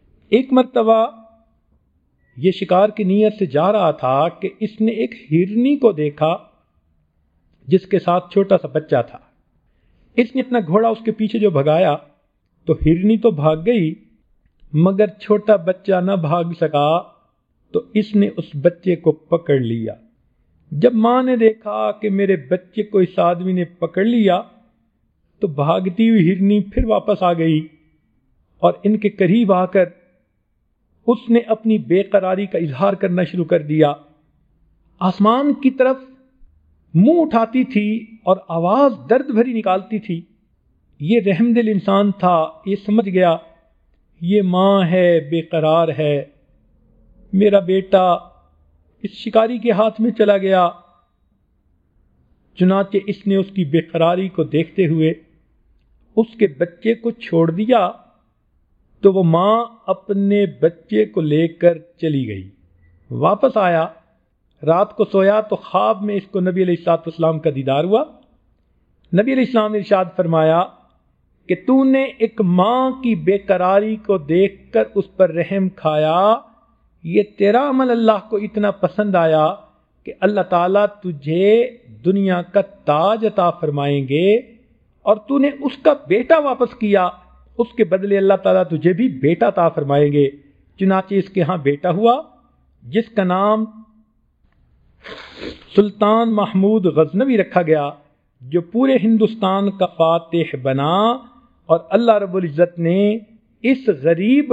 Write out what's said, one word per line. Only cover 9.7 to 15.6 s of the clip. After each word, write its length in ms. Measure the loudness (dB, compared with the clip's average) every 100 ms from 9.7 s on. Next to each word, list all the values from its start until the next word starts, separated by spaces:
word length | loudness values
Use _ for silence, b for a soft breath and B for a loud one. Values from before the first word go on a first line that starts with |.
| _ _ _ _ -4
اس 180 | -4
نے 80 | -4
اپنا 160 | -4 -4 -2
گھوڑا 220 | 0 0
اس 100 | -2
کے 80 | -6
پیچھے 260 | -6 -4 -2
جو 120 | -2
بھگایا 460 | 0 0 2 0 -2 -8 _ _ _ _ _
تو 80 | -4
ہرنی 460 | 0 0 2 2 2
تو 120 | 0
بھاگ 260 | 0 0 0 0
گئی، 280 | 0 -2 -6 _ _ _ _ _ _ -6
مگر 340 | 0 2 2 0
چھوٹا 500 | -2 -2 0 2
بچہ 440 | 2